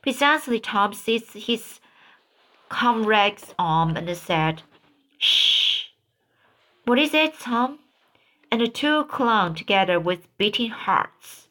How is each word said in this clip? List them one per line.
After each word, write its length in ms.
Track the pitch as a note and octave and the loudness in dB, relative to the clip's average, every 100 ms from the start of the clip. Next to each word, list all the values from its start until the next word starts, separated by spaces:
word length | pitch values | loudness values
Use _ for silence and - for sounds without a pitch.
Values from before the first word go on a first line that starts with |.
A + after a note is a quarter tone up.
Presently, 580 | - - C#4+ D4+ C#4 A3+ | -4 0 2 2 0 -4
Tom 340 | - G#3 G3+ | -2 -2 -2
seized 400 | G3+ - A3+ A3+ | -2 -4 -4 -4
his 460 | G#3 - A#3 - - _ _ - _ _ _ _ _ _ | -14 -6 -6 -6 -20 _ _ -20 _ _ _ _ _ _
comrade's 840 | - A#3+ A3+ G#3+ G#3+ G3+ G3+ - - | -2 0 2 2 4 2 -2 -16 -4
arm 360 | F3 D#3+ E3 D#3+ | 0 2 2 -2
and 220 | E3+ F3 | -6 -8
said, 460 | - E3 D#3+ D#3+ - _ _ _ _ _ | -2 0 0 -2 -12 _ _ _ _ _
"Shh." 720 | - - - - - - - _ _ _ _ _ _ _ _ _ - | 0 2 2 2 0 -2 -6 _ _ _ _ _ _ _ _ _ 0
"What 120 | B3 | 2
is 160 | D4+ | 2
it, 260 | D4+ D#4 - | 2 0 -2
Tom?" 380 | A#3+ A#3 B3+ C#4+ _ _ _ _ _ _ _ | -6 -2 -2 -6 _ _ _ _ _ _ _
And 100 | A#3 | -2
the 60 | A#3 | -2
two 380 | A#3 D4 D4+ D4+ | 0 0 0 0
clung 480 | - A#3+ A3 F3+ | -2 0 2 0
together 460 | D#3+ - G3 F#3 F3 | -4 0 2 4 2
with 360 | E3 F3+ - _ | 0 -4 -8 _
beating 320 | G#3 G#3 A#3 | -2 0 -4
hearts. 760 | G#3+ - F#3 - _ - - _ | -4 0 0 0 _ -20 -20 _